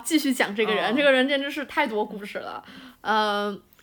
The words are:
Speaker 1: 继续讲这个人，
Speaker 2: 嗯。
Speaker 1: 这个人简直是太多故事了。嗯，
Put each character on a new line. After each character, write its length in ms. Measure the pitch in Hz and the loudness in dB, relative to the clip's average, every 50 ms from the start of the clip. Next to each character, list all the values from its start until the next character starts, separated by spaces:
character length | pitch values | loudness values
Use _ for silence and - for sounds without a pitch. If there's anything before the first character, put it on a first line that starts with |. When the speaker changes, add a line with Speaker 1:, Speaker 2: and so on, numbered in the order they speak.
| 254 | 0
Speaker 1:
继 140 | - 330 302 | 2 2 2
续 160 | 277 277 254 | 2 2 0
讲 200 | - 240 165 202 | 0 0 -2 0
这 120 | 214 220 | 0 0
个 80 | 214 214 | 2 2
人， 180 | 196 165 196 220 | 0 2 2 2
Speaker 2:
嗯。 40 | |
Speaker 1:
这 60 | 294 285 | 4 4
个 80 | 285 | 6
人 160 | 269 262 254 | 6 6 4
简 140 | 277 285 277 | 2 2 0
直 100 | 277 285 | -2 -4
是 140 | 285 302 277 | -4 -6 -8
太 220 | - - 320 294 | -4 0 0 0
多 180 | 262 220 254 254 | 0 0 -2 -2
故 180 | - - 202 202 | -4 -4 -10 -12
事 140 | 202 - | -10 -10
了。 260 | 185 - - - - - - - - - 254 - _ | -10 -10 -10 -12 -12 -14 -16 -20 -20 -20 -20 -20 _
嗯， 580 | - - 214 214 214 214 202 202 208 208 202 185 - _ _ _ | -2 0 2 2 2 2 0 0 -2 -2 -4 -6 -12 _ _ _